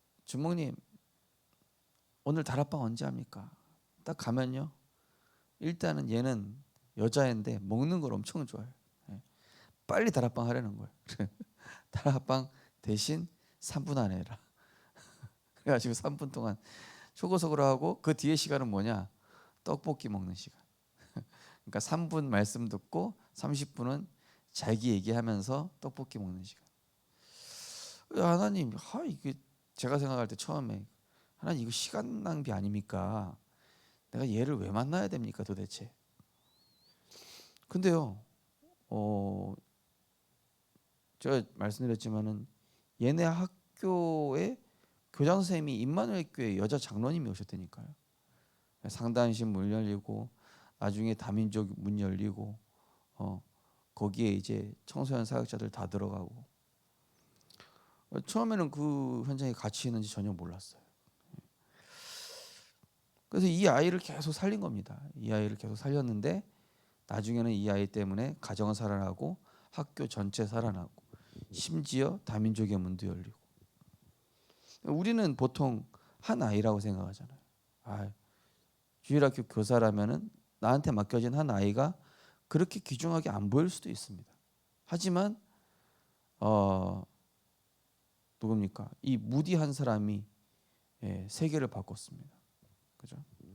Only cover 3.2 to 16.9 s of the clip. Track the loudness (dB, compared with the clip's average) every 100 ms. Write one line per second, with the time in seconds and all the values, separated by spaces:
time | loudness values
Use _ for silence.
3.2 | -10 -14 -16 -20 _ _ _ _ -10 -6
4.2 | -2 0 0 -4 -6 -10 _ _ _ _
5.2 | _ _ _ -6 -4 0 0 0 0 2
6.2 | 2 0 -4 -12 -20 _ _ 0 4 6
7.2 | 4 2 -2 -4 0 2 2 2 0 -4
8.2 | -4 -6 -6 -8 -12 -16 _ _ -16 -16
9.2 | -16 _ _ -20 -20 _ 0 4 4 4
10.2 | 2 0 0 0 -2 -6 -12 _ -14 -6
11.2 | -6 -6 -20 _ -20 -20 _ 0 2 0
12.2 | 2 0 0 -14 -20 _ -2 0 0 -2
13.2 | -4 _ _ -14 -6 -6 -2 0 0 -2
14.2 | -6 -12 _ _ _ _ _ -20 -20 -20
15.2 | -20 _ _ _ 2 2 2 -2 -4 -4
16.2 | -8 -4 -4 -4 -10 -20 -20